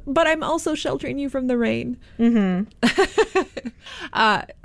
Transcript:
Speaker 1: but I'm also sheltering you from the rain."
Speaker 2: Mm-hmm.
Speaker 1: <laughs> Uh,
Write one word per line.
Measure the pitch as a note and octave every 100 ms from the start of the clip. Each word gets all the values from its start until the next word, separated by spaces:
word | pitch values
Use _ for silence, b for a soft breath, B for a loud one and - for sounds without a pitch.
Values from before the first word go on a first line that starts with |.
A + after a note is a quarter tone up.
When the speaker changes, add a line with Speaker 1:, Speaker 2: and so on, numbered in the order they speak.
| C#4+
Speaker 1:
but | C#4 D#4
I'm | D#4+
also | - D#4+ E4 D#4
sheltering | D4 C#4 C#4 C#4
you | C#4
from | C4+ B3+
the | A#3+
rain." | A3+ A3+ B3 A#3+ b -
Speaker 2:
Mm-hmm. | A#3 A3+ F#3+ F3+ G#3+ -
Speaker 1:
<laughs> | A#3+ - F#4+ - G#4+ F#4+ - - A#3 - B B D#4
Uh, | - A3 F#3+ - -